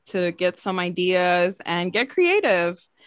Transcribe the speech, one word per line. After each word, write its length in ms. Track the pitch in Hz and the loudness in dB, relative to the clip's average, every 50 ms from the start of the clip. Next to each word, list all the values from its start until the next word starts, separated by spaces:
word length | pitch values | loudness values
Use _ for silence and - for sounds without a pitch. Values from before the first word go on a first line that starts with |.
| _ | _
to 240 | - - 190 180 175 170 | -8 -4 -2 -2 -2 -2
get 260 | - 180 180 175 - | -2 -2 -2 -2 -2
some 180 | - 202 185 185 | -6 -4 -4 -2
ideas 840 | 180 175 175 180 180 180 185 180 180 180 180 180 175 185 196 - - | -4 -4 -2 -2 0 2 2 2 4 4 4 2 2 0 -2 -4 -6
and 260 | - 170 175 175 185 175 | -4 -4 -2 -2 -2 -2
get 180 | 214 247 262 | -2 -2 -2
creative. 680 | - 370 359 349 381 415 381 254 190 175 170 170 180 - - _ _ _ _ | 0 2 2 4 2 2 2 2 2 2 2 -2 -4 -6 -16 _ _ _ _